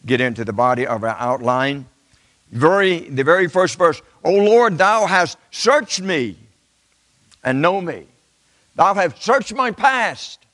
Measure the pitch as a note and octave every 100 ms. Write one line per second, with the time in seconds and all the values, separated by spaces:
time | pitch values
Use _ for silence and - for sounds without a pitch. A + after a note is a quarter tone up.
0 | A2 B2 B2+ A2+ A2 G#2 B2 B2 B2+ A2+
1 | A2+ G2+ B2 B2+ A#2+ B2+ C3+ C#3+ C3 _
2 | _ _ _ _ _ A#2 D#3 G3 F#3+ E3+
3 | - C3+ C#3 F3+ F3+ F#3 F3+ - E3+ D3
4 | - _ E3 G3 G#3 A#3 A#3 E3 F#3+ A3
5 | F#3+ F#3 E3+ - _ - A3 D4 A3 -
6 | F#3+ E3 A2+ E2+ A2+ _ _ _ _ _
7 | _ _ _ _ B2+ C3+ E3 G3 F3 G#2
8 | C#2+ _ _ _ _ _ _ - F3+ G3+
9 | F3+ - G#3 C4 - A#3 B3 - C4+ B3+
10 | G3+ C#3 - - _